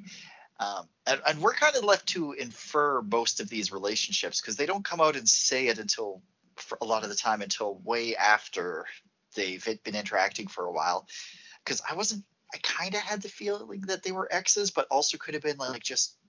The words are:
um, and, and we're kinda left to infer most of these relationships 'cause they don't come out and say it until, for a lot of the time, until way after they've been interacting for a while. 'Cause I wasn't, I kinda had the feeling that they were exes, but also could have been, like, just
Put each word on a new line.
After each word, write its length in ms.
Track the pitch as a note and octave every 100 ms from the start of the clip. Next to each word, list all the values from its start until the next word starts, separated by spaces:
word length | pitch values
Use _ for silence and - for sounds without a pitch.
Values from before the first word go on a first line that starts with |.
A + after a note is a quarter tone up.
| F#2 - - - - -
um, 280 | G2+ G2 E2 _ -
and, 140 | C3+ D3+
and 140 | D3+
we're 140 | G3+
kinda 260 | B3+ D4+ C#4
left 220 | G#3 F#3+ -
to 220 | F3+ D3
infer 720 | C#3 D3 - - D3+ D3 C3
most 380 | G#2 A#2 A#2 -
of 80 | G#2
these 240 | A2 F#2+
relationships 680 | G2 G2+ A2 - F#2+ F2 -
'cause 160 | - G#2+
they 100 | D3+
don't 180 | G3+
come 160 | G3 E3+
out 160 | D#3 C#3
and 120 | A2+
say 380 | - - C3 B2+
it 100 | A2
until, 440 | G#2 - G#2+ F#2+ _ _ _ -
for 220 | - A2+
a 40 |
lot 180 | A2+ A2
of 60 | G#2+
the 80 | G2+
time, 260 | A2+ G#2+
until 320 | G2 - G#2 F#2+
way 300 | F#2 A#2 A#2 G#2
after 720 | G2+ G#2+ - F#2+ F2 D#2+ - - _ _ _
they've 300 | A2 F#2+ F#2 A2+ A2
been 140 | A2+ G#2
interacting 500 | G2 G2+ G2 - G2+
for 160 | -
a 80 | F2+
while. 340 | E2 D#2+ F2 - - - - - -
'Cause 160 | - B2+ -
I 60 |
wasn't, 300 | E3 G#3+ G#3+ - _ -
I 40 | -
kinda 400 | - - F#3 G#3
had 240 | G#3 G#3
the 60 | G3+
feeling 500 | - G#3 G#3 A3 G3
that 200 | F#3+ F#3
they 100 | F#3+
were 160 | F#3+ -
exes, 380 | F3+ F#3 G#3 G3+
but 160 | - -
also 260 | C#3 - D3+
could 180 | -
have 80 | D3+
been, 140 | D3+ C#3
like, 260 | C3 A#2+
just 340 | - B2+ - -